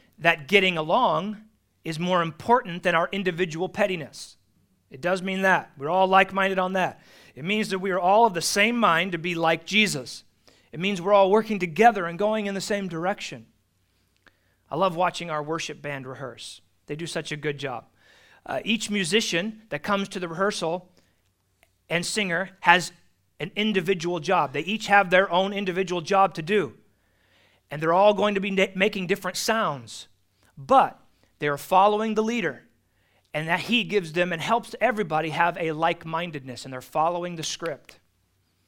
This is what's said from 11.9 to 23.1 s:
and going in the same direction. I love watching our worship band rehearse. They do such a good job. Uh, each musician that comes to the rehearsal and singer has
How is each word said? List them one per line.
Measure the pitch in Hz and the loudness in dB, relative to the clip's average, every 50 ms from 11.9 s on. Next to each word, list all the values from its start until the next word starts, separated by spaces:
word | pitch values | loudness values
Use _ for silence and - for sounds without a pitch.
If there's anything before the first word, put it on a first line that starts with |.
| 220 202 175 | 6 4 0
and | 170 170 170 | -6 -4 -2
going | 208 208 220 220 208 | -2 0 0 -2 -2
in | 202 196 | -4 -6
the | 196 | -6
same | 185 - 214 202 196 185 | -4 -4 -4 -4 -4 -6
direction. | 165 160 170 185 208 - - - - 120 113 _ _ _ _ _ _ _ _ _ _ _ _ _ _ _ _ _ _ _ _ _ _ _ _ - | -6 -4 -4 -4 -4 -4 -6 -12 -12 -14 -18 _ _ _ _ _ _ _ _ _ _ _ _ _ _ _ _ _ _ _ _ _ _ _ _ -8
I | 139 | -2
love | 151 190 190 165 | 0 0 0 0
watching | 165 180 175 170 - 175 170 | 0 0 -2 -2 -4 -8 -6
our | 156 151 147 | -6 -6 -4
worship | 147 160 165 - - 151 143 | -4 -6 -6 -6 -8 -12 -10
band | 143 147 143 135 127 | -10 -10 -10 -10 -10
rehearse. | 131 131 123 135 127 117 - - - - - _ _ _ _ _ | -12 -12 -12 -12 -12 -14 -14 -16 -18 -18 -20 _ _ _ _ _
They | - 151 | -10 -10
do | 151 170 | -8 -8
such | 156 - 175 156 - 160 | -8 -6 -8 -8 -8 -8
a | |
good | 147 139 151 143 135 | -6 -6 -6 -6 -6
job. | 139 135 123 117 - _ _ _ _ _ _ _ _ _ _ _ - | -6 -8 -8 -10 -12 _ _ _ _ _ _ _ _ _ _ _ -10
Uh, | - 135 135 - | -8 -6 -4 -2
each | 185 220 214 - - | -2 -2 -2 -2 -4
musician | 208 208 190 151 180 226 220 - 180 165 185 226 220 - - - | -4 -2 -2 0 0 0 0 0 -2 -2 -4 -4 -8 -12 -14 -10
that | - 147 - | -10 -8 -4
comes | - 202 196 196 190 | -2 -2 -2 -2 -4
to | - 196 | -8 -8
the | 180 170 | -8 -8
rehearsal | 160 160 190 208 208 - 180 160 165 185 175 _ _ _ _ _ _ _ _ _ _ _ _ _ _ _ _ _ _ _ _ - | -4 -2 -2 -2 -2 -2 -4 -4 -4 -6 -8 _ _ _ _ _ _ _ _ _ _ _ _ _ _ _ _ _ _ _ _ -4
and | 160 170 180 | -2 -2 -2
singer | - - 220 208 185 165 170 190 185 - _ | -2 -2 -2 -2 0 0 -2 -4 -4 -8 _
has | - 175 175 180 160 - - _ _ _ | 4 6 6 6 4 -2 -10 _ _ _